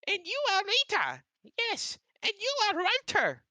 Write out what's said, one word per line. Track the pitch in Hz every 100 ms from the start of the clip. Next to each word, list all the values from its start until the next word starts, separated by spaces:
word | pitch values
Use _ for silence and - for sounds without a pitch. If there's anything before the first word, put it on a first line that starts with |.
| -
And | 392
you | 339 494 587
are | 392
Rita! | 403 466 554 427 139 127 _ _ 220 -
Yes! | 466 415 - - _ _
And | - 415
you | 440 571 427
are | 330
Walter! | 359 494 571 - 214 127 _